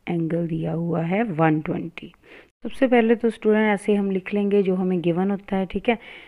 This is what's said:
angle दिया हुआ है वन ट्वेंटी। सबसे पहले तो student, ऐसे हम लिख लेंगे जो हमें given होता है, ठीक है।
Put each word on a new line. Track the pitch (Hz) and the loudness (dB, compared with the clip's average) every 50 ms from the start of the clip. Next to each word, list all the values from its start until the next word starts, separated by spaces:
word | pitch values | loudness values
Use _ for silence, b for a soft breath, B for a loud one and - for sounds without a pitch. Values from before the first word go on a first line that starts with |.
| _ | _
angle | - 175 170 165 160 165 170 170 | -6 -4 -2 -2 -2 -2 -2 -2
दिया | 165 165 160 160 165 160 | -2 -4 -4 -4 -4 -4
हुआ | 165 170 170 165 170 165 | -4 -4 -2 -2 -2 -2
है | 165 185 208 240 | -2 -2 -2 -2
वन | 226 165 151 165 160 156 156 | -2 0 2 2 2 2 2
ट्वेंटी। | 151 180 156 156 165 165 - - - 165 - _ B B B B B B _ _ - | -2 -4 -6 -6 -8 -10 -12 -14 -18 -18 -20 _ B B B B B B _ _ -12
सबसे | 233 - - 269 | -10 -2 0 2
पहले | 247 247 240 226 226 240 | 4 4 4 4 4 4
तो | 233 - 226 | 2 2 -2
student, | 220 - - 214 214 214 220 | -2 0 2 2 4 4 4
ऐसे | 214 208 190 - - 208 | 2 0 0 0 0 0
हम | 202 196 196 | 2 0 0
लिख | 190 185 185 - 202 | -2 -4 -4 -4 -2
लेंगे | 208 202 202 196 208 196 | -2 0 2 2 2 2
जो | 190 185 | 2 0
हमें | 185 185 185 185 180 | 0 0 0 0 0
given | 160 175 165 175 190 196 | 0 0 0 0 0 0
होता | 202 190 196 - 202 | -2 -4 -4 -4 -4
है, | 190 190 | -4 -2
ठीक | 180 - 202 - - | -4 -6 -4 -2 -2
है। | - 175 B B B B B | -2 -2 B B B B B